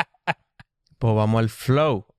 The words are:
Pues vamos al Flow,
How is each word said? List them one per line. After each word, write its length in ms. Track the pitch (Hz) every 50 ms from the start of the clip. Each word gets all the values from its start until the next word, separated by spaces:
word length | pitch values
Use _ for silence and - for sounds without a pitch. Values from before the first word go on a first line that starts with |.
| 170 - _ _ _ 180 - - _ _ _ - - _ _ _ _ _ _ _
Pues 160 | - 113 107
vamos 240 | 107 107 107 113 113
al 100 | 113 110
Flow, 580 | - - - 127 131 143 156 151 120 95 - - _